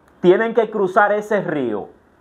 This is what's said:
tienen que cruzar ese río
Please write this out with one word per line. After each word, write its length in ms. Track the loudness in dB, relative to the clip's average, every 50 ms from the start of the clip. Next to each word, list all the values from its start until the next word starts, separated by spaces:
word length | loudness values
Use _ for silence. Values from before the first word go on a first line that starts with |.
| _ _ _ _
tienen 340 | 4 4 4 4 2 0 0
que 180 | 0 0 0 -2
cruzar 400 | -4 -4 0 2 2 2 2 0
ese 280 | -2 -2 -2 -4 -4
río 480 | -2 -4 -4 -4 -4 -4 -4 -6 -8 -10 -16 _ _ _ _ _